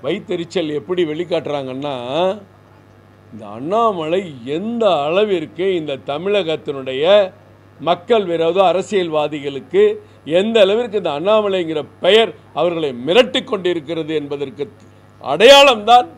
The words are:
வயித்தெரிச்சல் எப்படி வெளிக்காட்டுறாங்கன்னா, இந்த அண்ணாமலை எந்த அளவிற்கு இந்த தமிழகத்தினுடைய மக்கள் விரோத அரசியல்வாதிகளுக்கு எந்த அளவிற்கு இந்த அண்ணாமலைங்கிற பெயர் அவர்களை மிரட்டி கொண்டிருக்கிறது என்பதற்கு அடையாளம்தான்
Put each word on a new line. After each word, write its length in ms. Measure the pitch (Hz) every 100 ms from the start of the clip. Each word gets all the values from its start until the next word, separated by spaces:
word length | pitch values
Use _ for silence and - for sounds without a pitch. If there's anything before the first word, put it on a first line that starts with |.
வயித்தெரிச்சல் 680 | 131 170 - 180 165 190 160 147
எப்படி 240 | 147 180 160
வெளிக்காட்டுறாங்கன்னா, 840 | 151 170 170 147 147 131 131 147 127 120 147 185 208 202 - - - - - - - -
இந்த 120 | 107 107 107
அண்ணாமலை 640 | 147 214 233 185 156 180 185 135 117 156
எந்த 280 | 214 233 214 156 147
அளவிற்கு 600 | 180 214 185 151 156 190 180
இந்த 160 | 151 135 104
தமிழகத்தினுடைய 960 | 143 190 208 160 156 - 139 131 131 165 208 190 - - - - -
மக்கள் 460 | 147 175 - 226 185
விரோத 280 | 165 165 175 185
அரசியல்வாதிகளுக்கு 1120 | 175 185 202 170 151 147 151 139 139 - 180 208 214 - - 135 165
எந்த 200 | 214 226
அளவிற்கு 360 | 190 214 240 202
இந்த 100 | 170 143
அண்ணாமலைங்கிற 640 | 185 220 202 190 160 156 135 -
பெயர் 280 | 175 214 214 - - 143
அவர்களை 300 | 170 165 151 120 131
மிரட்டி 360 | 202 240 262
கொண்டிருக்கிறது 680 | 185 202 180 170 139 165 156 156
என்பதற்கு 460 | 143 143 139 113 143 - - - - - 123
அடையாளம்தான் 760 | 151 233 277 277 226 208 247 240